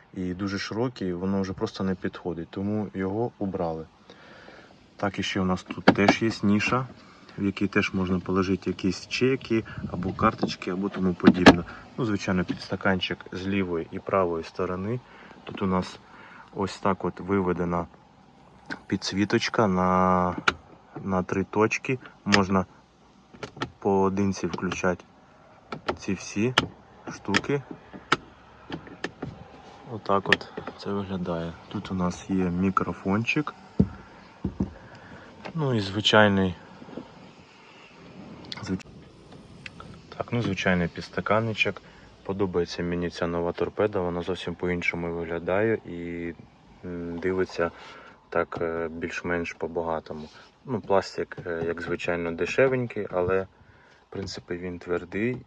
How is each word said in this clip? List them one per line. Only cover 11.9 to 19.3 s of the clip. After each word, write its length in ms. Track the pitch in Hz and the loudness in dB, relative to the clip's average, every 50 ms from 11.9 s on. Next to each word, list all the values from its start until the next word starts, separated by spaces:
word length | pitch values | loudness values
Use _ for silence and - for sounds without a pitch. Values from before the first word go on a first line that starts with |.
| - - | -6 -4
Ну, 60 | 139 | -2
звичайно, 400 | 110 104 98 - - 98 92 90 | 0 0 -2 0 0 2 2 2
підстаканчик 720 | - 95 - - - 101 95 - 104 95 92 - - 90 - - - - | 0 -2 -6 -4 -6 -6 -2 0 0 2 2 0 -2 -4 -6 -8 -10 -10
з 140 | 92 92 | -6 -2
лівої 400 | 98 98 98 95 90 87 82 80 - | 0 0 0 0 0 0 -2 -4 -4
і 80 | - 92 | -8 -8
правої 460 | - - 101 98 95 87 85 82 82 | -4 0 2 4 4 4 2 -2 -4
сторони. 560 | - - - 95 87 92 92 95 101 120 127 - - - - - - - - - | -6 -4 -4 -4 -2 -2 -4 -2 -4 -4 -4 -6 -12 -20 -20 -20 -20 -20 -16 -14
Тут 180 | - - - 104 | -12 -6 -2 0
у 40 | |
нас 320 | 95 95 92 87 - - - - - - - - - - - - - - | 2 2 2 0 -2 -8 -14 -18 -20 -20 -20 -20 -20 -20 -20 -20 -14 -4
ось 240 | - 101 92 - - | -4 -4 -4 -4 0
так 260 | - 104 95 - - | 0 0 0 2 0
от 160 | 90 - - | -4 -4 -4
виведена 640 | 87 90 98 98 95 90 90 82 90 85 87 85 85 82 - - - - - - - - - - - - - - - - - - - | -4 0 0 2 2 2 2 0 0 0 0 0 -2 -4 -10 -20 -20 -20 -20 -20 -20 -20 -20 -20 -20 -20 -20 -20 -14 -14 -14 -14 -6
підсвіточка 800 | - - 95 - - - 95 104 101 | -4 -4 -4 -2 -2 0 0 2 4